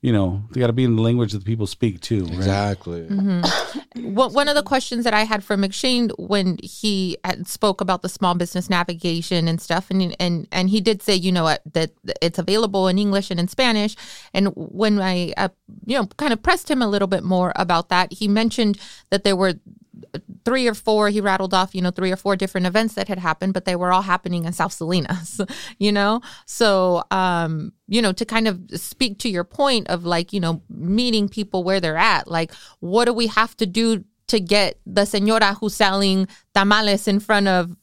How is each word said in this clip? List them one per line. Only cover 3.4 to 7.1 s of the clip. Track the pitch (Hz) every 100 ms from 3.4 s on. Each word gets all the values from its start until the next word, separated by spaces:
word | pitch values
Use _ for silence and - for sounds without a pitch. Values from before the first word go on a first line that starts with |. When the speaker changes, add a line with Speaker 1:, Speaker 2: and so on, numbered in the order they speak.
| 170 - - 277 - 240 240
Speaker 3:
One, | 202 254
one | 240 285
of | 294
the |
questions | 294 269 - 240
that | 240
I | 214
had | 220 214
for | 196 202
McShane | 196 196 254 247 233 -
when | 180 202 185 170
he | - - 214 196 185